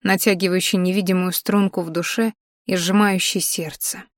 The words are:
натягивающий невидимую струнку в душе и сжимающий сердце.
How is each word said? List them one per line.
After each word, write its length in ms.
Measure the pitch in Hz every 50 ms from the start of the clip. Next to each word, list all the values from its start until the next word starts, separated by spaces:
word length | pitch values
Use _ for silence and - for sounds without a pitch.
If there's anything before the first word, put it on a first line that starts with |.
| -
натягивающий 720 | 202 190 185 - 226 196 175 185 180 180 185 180 - -
невидимую 560 | 190 180 180 185 202 190 180 190 185 180 185 175
струнку 480 | - - - 208 202 196 190 - -
в 80 | 175 165
душе 440 | 156 170 170 - - - 226 226 - _ _ _ _ _ _
и 100 | - 190
сжимающий 680 | 180 170 175 190 208 208 202 190 185 - - - 190
сердце. 600 | - - - - 165 156 - - - - - - - _ _